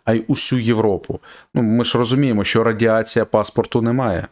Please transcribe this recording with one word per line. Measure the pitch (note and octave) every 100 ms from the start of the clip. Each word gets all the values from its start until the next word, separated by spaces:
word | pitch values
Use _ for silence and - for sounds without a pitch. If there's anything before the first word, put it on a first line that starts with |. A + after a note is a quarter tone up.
а | -
й | A2+ -
усю | C#3 - B2+
Європу. | A2+ A2 G#2+ F#2 - F#2+ - - -
Ну, | -
ми | A2+ A#2
ж | A#2+ B2
розуміємо, | A#2 B2+ C#3 G#2
що | G2 A#2
радіація | A2+ G#2+ A2+ A2 A2+ A#2
паспорту | A2 G#2+ G#2 - - A#2+
немає. | A#2 B2 B2 F2 F#2+